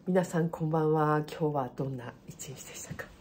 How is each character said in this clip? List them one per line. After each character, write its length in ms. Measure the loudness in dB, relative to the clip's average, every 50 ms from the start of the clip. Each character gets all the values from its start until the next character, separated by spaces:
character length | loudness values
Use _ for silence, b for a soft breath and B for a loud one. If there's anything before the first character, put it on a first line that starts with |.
| -2
皆 160 | 2 2 4 4
さ 160 | 2 2 2
ん 100 | 2 0
こ 160 | 0 -2 0
ん 40 | 2
ば 140 | 2 4 4
ん 100 | 4 4
は。 300 | 4 4 4 4 2 0
今 220 | -2 -2 -2 0 0
日 60 | 2
は 160 | 0 -2 -2 -4
ど 100 | -6 -6
ん 120 | -4 -6
な 160 | -8 -8 -12 -14 -14 -16
一 220 | -16 -14 -14 -14 -14
日 140 | -14 -14 -14
で 120 | -14 -14
し 80 | -12 -12
た 100 | -12 -10
か？ 140 | -12 -12 -14 -16 -20